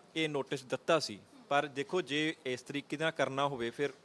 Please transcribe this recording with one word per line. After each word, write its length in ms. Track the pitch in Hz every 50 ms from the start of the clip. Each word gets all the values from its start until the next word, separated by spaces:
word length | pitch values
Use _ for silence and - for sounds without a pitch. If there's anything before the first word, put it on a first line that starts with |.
| - - -
ਇਹ 140 | 160 160 151
ਨੋਟਿਸ 340 | 147 139 131 - 147 131 131
ਦਿੱਤਾ 360 | 120 - - - - 170 151
ਸੀ। 200 | - - 104 92 - - - - - -
ਪਰ 160 | 143 143 147
ਦੇਖੋ 360 | 147 127 139 139 - 180 185
ਜੇ 340 | 165 127 143 151 156 156 160 - -
ਇਸ 160 | 131 127 120
ਤਰੀਕੇ 360 | - - 139 143 - - 147
ਨਾਲ 140 | 143 160 160
ਕਰਨਾ 360 | 156 - 135 135 135 139 143
ਹੋਵੇ 220 | 139 143 117 117 117
ਫਿਰ 200 | 117 - 143 135 - -